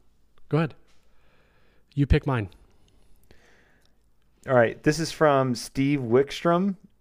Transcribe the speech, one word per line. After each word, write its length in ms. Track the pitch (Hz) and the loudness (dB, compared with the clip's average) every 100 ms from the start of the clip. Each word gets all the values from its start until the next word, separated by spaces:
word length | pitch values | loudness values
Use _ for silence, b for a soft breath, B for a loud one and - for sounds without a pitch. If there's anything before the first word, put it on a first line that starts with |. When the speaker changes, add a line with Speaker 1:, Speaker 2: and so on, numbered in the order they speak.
| _ _ _ - - | _ _ _ -20 -4
Speaker 1:
Go 100 | 147 | -2
ahead. 160 | 165 - _ - _ - _ _ _ _ _ _ _ - | -2 -8 _ -20 _ -20 _ _ _ _ _ _ _ -4
You 100 | 143 | 2
pick 220 | 156 147 | 2 2
mine. 220 | 127 101 - - _ _ _ _ - - b b b b b b b _ _ _ _ - | -4 -4 -12 -20 _ _ _ _ -20 -20 b b b b b b b _ _ _ _ 0
Speaker 2:
All 60 | |
right. 280 | 131 113 - | 2 2 0
This 160 | - 151 | -2 -2
is 120 | 160 | -4
from 440 | - 156 139 131 117 | 0 2 2 0 -4
Steve 460 | - - 135 143 | -8 -4 -2 -2
Wickstrom 760 | 123 120 139 - 170 170 196 185 - _ | 2 2 0 -2 0 0 0 -4 -14 _